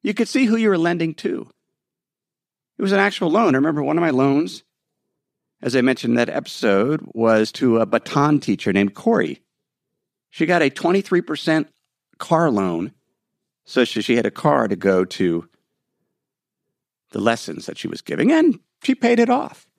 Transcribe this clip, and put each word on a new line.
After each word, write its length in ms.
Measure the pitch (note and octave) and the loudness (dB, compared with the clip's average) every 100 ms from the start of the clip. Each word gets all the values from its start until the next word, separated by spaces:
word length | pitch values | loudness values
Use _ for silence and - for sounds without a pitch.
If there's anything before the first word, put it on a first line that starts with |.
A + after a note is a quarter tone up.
you 100 | G3 | -4
could 140 | G#3 - | -2 -2
see 180 | C4 B3 | 2 2
who 120 | A3+ | 2
you 100 | A3 | 2
were 100 | F3+ | 2
lending 360 | E3+ F3 E3 D3+ | 0 0 -4 -4
to. 340 | - - - _ _ _ _ _ _ _ _ _ _ _ _ - | -6 -6 -10 _ _ _ _ _ _ _ _ _ _ _ _ -6
It 40 | |
was 100 | G3 | -2
an 80 | G3 | 0
actual 320 | G3+ - E3+ | 0 -2 0
loan. 240 | F#3 G#3+ C3 | 2 2 2
I 20 | |
remember 240 | D3+ D3+ | 0 -2
one 160 | C#3 D#3+ | -2 -2
of 40 | |
my 80 | E3+ | 0
loans, 560 | B2+ C#3 C#3 F3+ - _ _ _ _ _ _ _ _ _ _ | 2 2 2 -2 -10 _ _ _ _ _ _ _ _ _ _
as 160 | B2 B2+ | -2 2
I 40 | |
mentioned 300 | B2+ B2+ A#2+ | 2 0 0
in 60 | A#2+ | 0
that 100 | A#2 | 0
episode, 720 | - - - A#2 G2 A#2+ D#3 - | -4 -8 -4 2 2 2 -2 -6
was 480 | A2+ A2+ A2 A2 | -2 2 2 0
to 240 | - C3 A2+ | 0 2 2
a 80 | G#2 | 2
baton 560 | A2 - C#3+ D3 D3 | -2 0 0 2 0
teacher 320 | - G2 G#2+ | 0 -2 0
named 220 | F#2+ G2+ - | 0 0 0
Corey. 460 | A3+ A3+ - - _ _ _ _ _ _ _ _ _ | 0 0 0 -8 _ _ _ _ _ _ _ _ _
She 160 | - D#3+ | -6 0
got 160 | F3 | 2
a 80 | C#3+ | 0
twenty-three 520 | - E3+ G3 G3 F3+ | -2 -2 -2 0 -2
percent 480 | E3+ D3+ - D#3+ - _ _ _ _ _ | -2 -6 -2 -2 -2 _ _ _ _ _
car 340 | - E3 E3 | -2 2 2
loan, 400 | G#2 F#2+ E2 F#2+ _ _ _ _ _ _ _ | 0 0 -4 -6 _ _ _ _ _ _ _
so 220 | _ - A#2+ | _ 0 0
she, 160 | A2+ | -2
she 160 | G#2 A#2+ | 0 0
had 80 | G#2+ | 0
a 60 | |
car 360 | - D#3 C#3+ A2 | 0 0 2 0
to 80 | G2+ | 0
go 300 | G2 F#2 F#2 | 2 2 0
to 420 | - F#2 E2+ - _ _ _ _ _ _ _ _ _ _ _ _ _ _ _ _ | -2 -2 -2 -6 _ _ _ _ _ _ _ _ _ _ _ _ _ _ _ _
the 100 | G#2+ | -2
lessons 440 | G#2+ A#2 - D#2 - | -2 -2 -6 -12 -12
that 100 | - | -12
she 100 | - | -10
was 140 | - | -12
giving, 280 | - - G3 | -10 -2 2
and 300 | D#4+ D#4+ - _ _ | 4 2 0 _ _
she 100 | - | -4
paid 260 | D#3+ A#3+ A#3 | -2 2 2
it 100 | A#3 | 2
off. 360 | B3 - - _ | 0 -4 -14 _